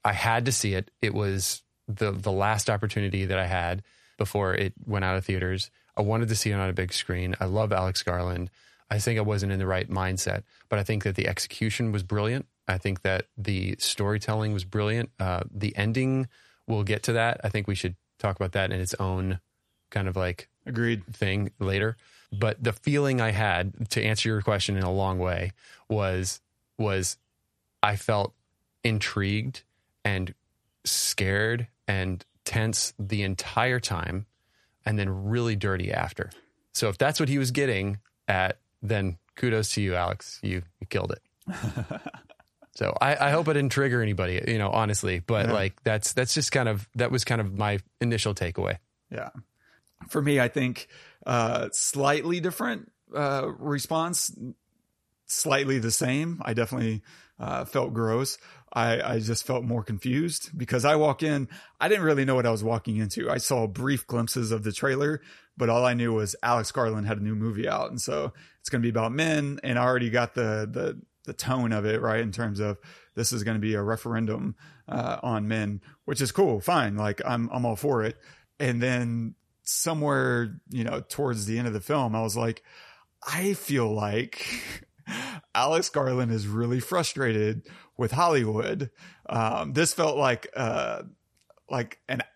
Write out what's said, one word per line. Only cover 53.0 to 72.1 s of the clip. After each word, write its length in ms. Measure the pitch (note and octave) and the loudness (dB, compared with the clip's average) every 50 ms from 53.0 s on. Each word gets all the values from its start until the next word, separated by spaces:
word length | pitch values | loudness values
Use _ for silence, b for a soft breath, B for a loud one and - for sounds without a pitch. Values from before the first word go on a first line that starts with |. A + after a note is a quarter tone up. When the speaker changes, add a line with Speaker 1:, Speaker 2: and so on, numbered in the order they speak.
| _ _ - | _ _ -4
Speaker 2:
uh, 360 | C#3+ D3 C#3 C#3 C3+ C3+ - - | -2 0 0 0 0 -2 -4 -6
response. 760 | - - D3 C#3+ C#3+ - - D#3+ D#3+ E3 E3+ F3 - - - - - - B2+ - _ _ _ _ _ _ _ _ _ _ _ _ _ _ - | -6 -2 -2 -2 -2 0 0 0 0 0 0 -2 -2 -4 -4 -6 -8 -12 -12 -12 _ _ _ _ _ _ _ _ _ _ _ _ _ _ -6
Slightly 500 | - - - D#3 C3+ C#3 C#3 C3+ C3+ C3 | -4 -2 2 2 2 2 4 2 2 2
the 120 | A2 A#2 | 2 0
same. 500 | G#2+ - C#3+ B2+ B2+ C#3+ D#3+ E3+ E3+ D#3+ - | 0 2 2 2 2 0 0 -2 -4 -6 -4
I 100 | - A2+ | -2 0
definitely, 500 | A#2 A#2 A2 B2+ B2 A#2 A2+ A2 G#2 B B B B B B B _ | 0 0 0 0 -2 0 0 0 -2 B B B B B B B _
uh, 260 | - - C3+ B2+ C3 | -6 -4 -4 -4 -6
felt 280 | - - C#3 B2 A#2+ A#2 | -2 -2 -2 -2 0 0
gross. 440 | A2 A#2 A2 A2 A#2+ C3+ C3+ - B B B B B B _ | 0 2 2 2 2 0 -2 -4 B B B B B B _
I, 300 | - A#2+ A#2 A#2 A#2 - - - A#2+ | -2 0 2 2 2 2 0 0 0
I 40 | A#2 | 0
just 260 | A2 A2 A#2 A2+ - | 0 0 -2 -2 -2
felt 180 | - C3 B2 A#2+ | -2 -2 0 0
more 200 | A#2+ A#2 A2+ G#2 | 0 -2 -2 -2
confused 720 | - A2 F#2+ - B2+ B2 C#3+ D#3+ E3+ - - - - - | -2 -6 -4 -2 0 0 0 0 0 -2 -6 -8 -8 -8
because 300 | - B2 - C3 B2+ A2+ | -8 -4 0 0 2 4
I 100 | C#3+ D#3 | 4 6
walk 280 | D3+ D3+ D3+ C3+ - D#3+ | 6 6 4 2 2 0
in, 240 | D#3 D3+ C#3+ C3+ B B B B B B _ | 0 0 0 -2 B B B B B B _
I 80 | - | 2
didn't 160 | E3+ G#3+ G3+ F3 | 2 4 4 4
really 220 | D#3 D3 C#3 C3+ | 4 4 4 4
know 100 | C3 C3 | 4 4
what 100 | B2+ A#2+ | 4 4
I 60 | A#2 | 4
was 120 | A2+ G#2+ G#2 | 2 2 0
walking 340 | A2+ A#2 A2+ - - G#2+ | 0 0 0 -2 -2 0
into. 320 | A2 A2 G2+ - A3+ - - | 0 0 -2 -2 -4 -2 0
I 80 | - | 0
saw 280 | C3 - - C#3+ B2 A2+ | 0 0 0 2 2 2
brief 400 | G#2 F#2 B2 B2 C3+ C#3+ B2+ - | 0 -2 -2 0 0 0 0 -2
glimpses 460 | - B2 A#2+ A#2 A2+ - C3 A#2 G#2+ | -2 -2 -2 0 0 0 -2 0 0
of 120 | A2+ A2 G#2 | 0 0 -2
the 80 | G#2+ | -4
trailer, 500 | G2+ - - C#3 C3 C3+ D3 D3 D#3 C#3+ B B B B B B B | -4 0 0 0 2 2 2 0 0 -2 B B B B B B B
but 120 | - B2 A#2 | 0 2 4
all 160 | A#2 A#2+ B2 | 4 6 6
I 80 | B2 B2 | 4 4
knew 200 | A#2+ A#2+ A#2 A2+ | 2 2 2 2
was 220 | A2 G#2+ G2 - - - | 2 0 0 -4 -2 2
Alex 280 | A#2+ A#2+ A#2+ A2 - | 2 4 4 2 0
Garland 360 | - C#3 B2 A2+ A2 G#2+ G#2 | 0 0 0 2 2 0 0
had 100 | G#2 A2 | -2 -2
a 60 | G#2 G2+ | 0 -2
new 120 | G#2+ A2 | -2 -2
movie 320 | G#2 G#2+ A#2 G#2+ G2 - | 0 -2 -2 -2 -2 -2
out. 220 | - - - B2+ A2+ | -2 0 -2 -2 -4
And 100 | B2 B2 | -4 -6
so 340 | - - C#3 D3 C#3+ C3+ B B B B B B | -4 -2 -2 -2 -2 -4 B B B B B B
it's 100 | _ - | _ -4
gonna 140 | - B2 A#2 | -2 0 0
be 60 | A#2+ | 2
about 220 | A2 A2+ A2 A2+ | 2 2 0 0
men. 480 | A#2+ C#3+ D#3+ E3 D#3 D3+ C#3+ C#3 C#3+ - - | 0 0 2 2 2 0 0 -2 -4 -6 -4
And 160 | C3 A#2+ A#2+ | -2 0 2
I 40 | B2 | 4
already 260 | B2+ B2+ B2 A#2+ A#2 | 4 4 2 2 2
got 260 | A2 B2 A#2+ A#2 - | 2 2 2 2 0
the, 340 | B2 A#2 A2 G#2+ G#2+ G#2+ G#2+ | 0 0 0 0 -2 -2 -4
the, 320 | A2+ - D3+ D3 - - - _ _ _ _ | -4 -4 -4 -4 -4 -6 -14 _ _ _ _
the 80 | - A#2+ | -14 -10
tone 380 | - - - B2+ C3 B2 A2+ | -8 -2 -2 0 0 2 2
of 140 | A2+ G#2+ G2+ | 0 0 0
it, 160 | G#2+ G#2+ A2+ | 0 0 0
right? 180 | A#2 A#2 | 0 0